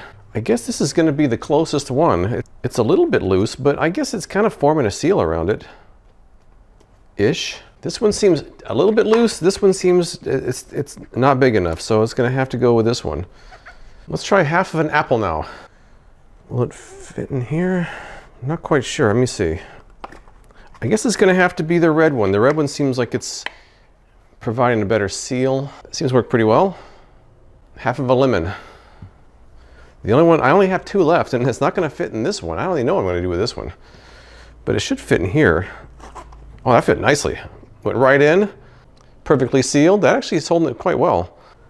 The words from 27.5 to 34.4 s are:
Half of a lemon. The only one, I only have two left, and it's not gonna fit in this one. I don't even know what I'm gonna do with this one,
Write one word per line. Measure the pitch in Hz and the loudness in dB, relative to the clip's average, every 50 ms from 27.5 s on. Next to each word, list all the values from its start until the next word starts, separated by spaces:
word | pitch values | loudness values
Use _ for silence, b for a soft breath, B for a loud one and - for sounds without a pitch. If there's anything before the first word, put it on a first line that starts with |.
| - _ - - - | -20 _ -20 -20 -18
Half | - - 117 127 135 | -8 -4 -4 -4 -2
of | 139 123 | 0 2
a | 127 | 2
lemon. | 123 139 135 117 92 82 87 92 B B B B B B B B B B B B _ - - - _ - - - b b b b b b b b b - | 4 4 2 2 0 -2 -4 -6 B B B B B B B B B B B B _ -20 -20 -20 _ -20 -20 -20 b b b b b b b b b -2
The | 90 104 | 0 4
only | 135 170 | 4 6
one, | 170 165 151 | 6 4 4
I | 123 127 | 4 4
only | 151 196 202 185 | 4 4 4 2
have | 185 170 - | 0 -2 -4
two | - - 202 185 | -2 0 2 2
left, | 147 170 160 113 - - | 4 2 2 0 0 -2
and | 123 120 135 | -2 -2 -2
it's | 117 - | -2 -2
not | 139 151 - | -2 -2 0
gonna | - 180 147 | -2 -4 -4
fit | - - - - - | -4 -6 -8 -6 -6
in | 110 113 | -4 -4
this | 156 208 - | -4 -4 -6
one. | - 82 80 85 | -6 -8 -6 -4
I | 123 | -4
don't | 180 185 | -4 -2
even | 156 117 | -2 -2
know | 127 180 | -2 -2
what | 190 | -2
I'm | 107 92 | -2 -2
gonna | 87 87 87 | -2 -2 -2
do | 90 | -2
with | 90 85 | -2 -2
this | 104 113 - | -2 -4 -6
one, | - 53 - - B B B B B B B B B B B B B | -8 -10 -12 -14 B B B B B B B B B B B B B